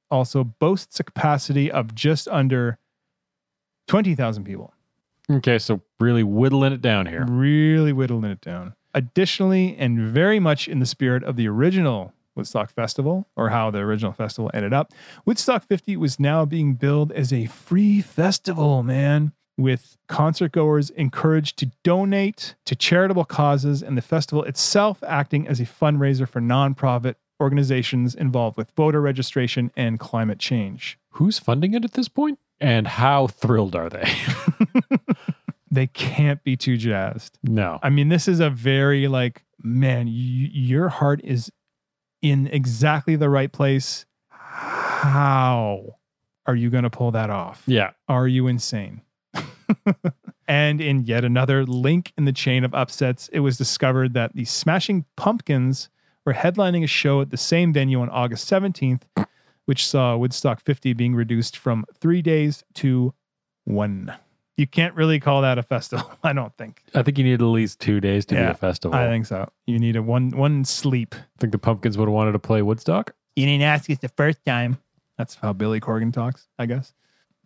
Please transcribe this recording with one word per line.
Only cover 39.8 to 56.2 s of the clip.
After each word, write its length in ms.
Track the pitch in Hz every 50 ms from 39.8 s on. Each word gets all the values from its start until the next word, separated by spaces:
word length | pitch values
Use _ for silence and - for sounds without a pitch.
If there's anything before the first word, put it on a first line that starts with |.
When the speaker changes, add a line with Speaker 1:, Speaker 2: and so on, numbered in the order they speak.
| 135 131 127 120 120 117
Speaker 1:
y-, 440 | 113 120 123 123 123 127 135 143
your 380 | - 143 127 123 127 147 180 180
heart 320 | - - 147 143 143 131 -
is 260 | - 131 120 113 - - _ _ _ _ _ _ _ _ _ _ _ _ -
in 260 | - 147 139 139 135 139
exactly 680 | - 147 131 123 117 110 151 151 151 151 - - 160
the 140 | 147 151 143
right 220 | 139 135 135 143
place. 540 | - - 143 139 135 135 131 - - - - _ _ _ _ _
How 1700 | _ - - - - - - - - - - - - - - 143 135 143 143 139 135 135 131 127 123 120 113 104 101 95 - - - _ _ _ _ _ _ _ _ _ -
are 100 | - 127
you 140 | 120 120 120
gonna 200 | 120 127 123 120
pull 220 | - - 123 117
that 180 | 110 113 110 104
off? 340 | 101 98 87 - - - -
Speaker 2:
Yeah. 260 | - 127 110 98 92 - _ _ -
Speaker 1:
Are 180 | 135 127 127 127
you 200 | 127 127 127 127
insane? 540 | 123 117 - - - 107 101 101 98 117 - _ _ _ _ _ -
<laughs> 80 | - - - - _ _ - 220 - - 208 185 - - 175 - _ - - - _ _ -
And 340 | 147 143 147 147 147 147
in 240 | 156 147 139 135 120
yet 180 | 113 113 120 120
another 420 | 120 120 123 131 131 139 135 135
link 460 | 127 123 123 127 143 160 180 175 - - -
in 80 | 147
the 80 | 139 127
chain 320 | - - 135 127 127 127
of 80 | 123 127
upsets, 560 | 127 127 - - - 143 127 123 - - -
it 100 | - 156
was 180 | 143 139 123 -
discovered 560 | 135 - - - 147 131 127 131 131 127 120
that 200 | 127 117 113 -
the 80 | 135 117
Smashing 600 | - - - - 156 160 190 - - 202 180 151 _ -
Pumpkins 760 | - - 196 233 233 - - 147 131 127 131 135 - - - _ _ _ _ _ _